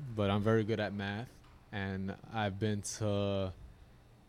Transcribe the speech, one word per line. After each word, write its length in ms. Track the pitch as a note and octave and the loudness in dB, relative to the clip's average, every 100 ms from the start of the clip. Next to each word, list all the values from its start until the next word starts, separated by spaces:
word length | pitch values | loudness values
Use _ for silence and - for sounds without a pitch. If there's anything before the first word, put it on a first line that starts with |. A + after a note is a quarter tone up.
| C#3+ | -6
but 160 | A2 G2+ | 0 2
I'm 120 | G2+ | 4
very 220 | G#2 A2+ | 4 4
good 160 | G#2+ A2 | 4 0
at 120 | G#2 | 0
math. 360 | G2+ G2+ G2+ B2 - - - - | -2 -4 -4 -8 -14 -20 -20 -10
And 420 | A2 G2 F#2+ F#2+ - - | -4 -2 -2 -4 -6 -6
I've 260 | A2+ G#2 G2 | 0 0 2
been 240 | G#2+ G#2 G2 - | 0 0 -4 -2
to 560 | G#2+ G2+ G2+ G2 F#2+ F#2 - - - - - - | 0 2 2 2 0 -4 -14 -18 -20 -20 -20 -20